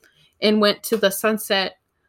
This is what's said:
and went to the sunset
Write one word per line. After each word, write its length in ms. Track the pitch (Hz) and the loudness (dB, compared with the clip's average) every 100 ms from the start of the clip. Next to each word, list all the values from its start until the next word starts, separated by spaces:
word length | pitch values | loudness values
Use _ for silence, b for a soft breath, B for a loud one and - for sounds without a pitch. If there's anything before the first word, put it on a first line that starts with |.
| b b b b | b b b b
and 200 | 208 214 | 0 2
went 220 | 208 202 | 2 0
to 140 | - 220 | -2 0
the 120 | 196 | 0
sunset 640 | 190 220 214 - 196 185 - _ _ | 0 -2 -2 -2 -2 -2 -8 _ _